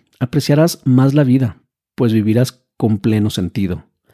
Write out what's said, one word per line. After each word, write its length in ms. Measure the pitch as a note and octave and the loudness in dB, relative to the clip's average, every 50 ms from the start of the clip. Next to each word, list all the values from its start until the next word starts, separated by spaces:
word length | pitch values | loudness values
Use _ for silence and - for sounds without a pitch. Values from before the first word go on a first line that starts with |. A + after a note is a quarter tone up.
| _ _ _ _ | _ _ _ _
Apreciarás 640 | C3+ - - D3 - - D3 C#3+ E3 E3+ - - _ | -8 -4 -4 -4 -2 0 2 2 2 0 -2 -4 _
más 300 | C3+ B2+ B2+ C3 C3+ C#3 | 0 2 2 2 2 2
la 80 | D3+ C#3 | 2 2
vida, 400 | B2+ B2+ C3 B2+ G#2 - - _ _ _ _ _ _ _ | 2 2 0 0 -2 -6 -10 _ _ _ _ _ _ _
pues 180 | - B2+ A2+ A2 | -2 -2 0 0
vivirás 500 | A2 G#2 A2 G#2+ A#2+ B2 - - _ _ _ _ | 0 0 0 2 0 0 -2 -4 _ _ _ _
con 220 | - B2+ G#2+ G#2+ G2 | -4 -2 -2 -2 0
pleno 320 | - A2+ G#2+ G#2+ G#2 G#2+ | 0 0 0 0 0 -2
sentido. 540 | - G#2 F#2 E2+ - - G2 F2 F2 E2 - _ _ _ _ _ | -2 -4 -6 -6 -4 -4 -4 -4 -6 -8 -12 _ _ _ _ _